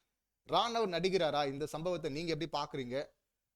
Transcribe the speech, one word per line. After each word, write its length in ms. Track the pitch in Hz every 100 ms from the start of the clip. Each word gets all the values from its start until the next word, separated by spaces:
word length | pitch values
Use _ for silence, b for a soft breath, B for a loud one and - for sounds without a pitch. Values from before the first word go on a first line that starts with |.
| _ _ _ _ -
ராணவ் 460 | 165 233 233 214
நடிக்கிறாரா? 540 | 170 185 180 156 143 143
இந்த 200 | 139 151
சம்பவத்தை 440 | 151 170 170 151
நீங்க 260 | 143 170 151
எப்படி 260 | 160 147
பாக்குறீங்க? 420 | 147 143 123 131 151 _ _ _ _